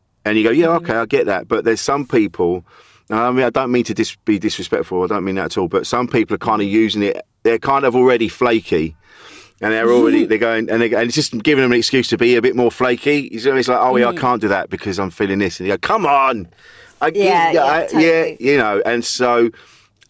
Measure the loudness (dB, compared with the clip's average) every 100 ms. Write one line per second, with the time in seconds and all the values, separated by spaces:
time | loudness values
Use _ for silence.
0 | _ _ -2 0 2 2 2 0 -2 -4
1 | 0 0 0 -2 -2 -2 0 -2 -2 -4
2 | 0 0 0 -2 -2 -2 -8 -20 _ _
3 | -6 -2 0 0 0 0 0 0 0 -2
4 | -4 -6 -2 -2 -2 -6 -4 -4 -2 -2
5 | -2 -2 -4 -4 -4 -4 -2 -2 -2 -4
6 | -2 -2 -2 -2 -2 -2 0 2 0 0
7 | -2 -4 -10 _ -2 0 0 0 2 2
8 | 4 4 0 -2 0 0 0 -2 -2 -8
9 | _ -20 -20 -20 -20 -8 -2 0 2 4
10 | 4 4 2 0 0 0 0 0 0 0
11 | 0 -2 -4 -4 0 2 2 2 2 0
12 | 0 2 4 4 2 2 0 2 0 0
13 | 0 -2 -2 -4 0 0 2 2 2 2
14 | 0 0 -2 0 0 -2 -2 -8 -6 -4
15 | -4 -2 -2 0 -2 -4 -4 -2 -2 0
16 | 2 2 2 -2 -8 _ -20 -20 -20 -6
17 | -4 0 2 2 2 2 2 0 0 0
18 | 2 2 0 -4 0 2 2 0 0 -2
19 | -4 -2 2 2 2 0 -20 -20 _ _
20 | _